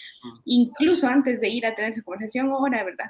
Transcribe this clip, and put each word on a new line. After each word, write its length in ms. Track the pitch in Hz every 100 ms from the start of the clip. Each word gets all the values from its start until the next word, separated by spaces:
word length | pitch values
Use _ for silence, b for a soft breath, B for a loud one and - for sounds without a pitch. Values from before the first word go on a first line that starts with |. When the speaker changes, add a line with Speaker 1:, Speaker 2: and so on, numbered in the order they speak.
| B B
Speaker 1:
Ujú. 200 | B B
Speaker 2:
Incluso 640 | - 240 240 - 320 359 262
antes 320 | 269 262 233
de 80 | 214
ir 180 | 233 226
a 80 |
tener 160 | 220 220
esa 120 | 226
conversación, 500 | 202 185 214 247 269
ora, 320 | 269 269 240
¿verdad? 220 | 196 175 -